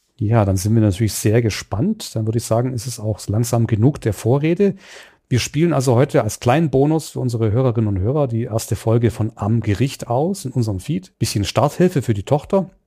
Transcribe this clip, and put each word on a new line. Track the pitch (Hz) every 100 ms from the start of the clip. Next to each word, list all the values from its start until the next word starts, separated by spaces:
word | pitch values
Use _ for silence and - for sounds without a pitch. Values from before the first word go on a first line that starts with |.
| _ -
Ja, | 104 117
dann | 98 95
sind | 104
wir | 113
natürlich | 107 92 110
sehr | - 107 113
gespannt. | 117 - - 98 180 214 -
Dann | 113 110
würde | 117
ich |
sagen, | - 113 127
ist | 123 127
es | 113
auch | 107 104 -
langsam | 107 120 117 113
genug | 104 127 -
der | 113
Vorrede. | 95 110 139 156 175 202 196 - - - _ -
Wir | 120
spielen | - 143 170
also | 139 131
heute | 117 147 147
als | 110 -
kleinen | 120 143 160
Bonus | 131 143 160 -
für | 127
unsere | 127 117 113
Hörerinnen | 110 131 113 107
und | 98
Hörer | 101 151 139
die | 113
erste | 120 110 - 110
Folge | 113 120 117
von | - 107 -
Am | 101 117
Gericht | 104 101 135 - -
aus | 123 170 196
in | 123
unserem | 127 110 95
Feed. | - 180 - -
Bisschen | 113 104
Starthilfe | 98 - 143 - 180 156
für | 120
die | 101
Tochter. | - 147 - 196 190 _